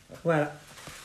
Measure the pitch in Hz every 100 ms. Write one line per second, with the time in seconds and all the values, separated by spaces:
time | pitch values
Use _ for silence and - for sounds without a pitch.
0 | - - 170 156 147 - - - - -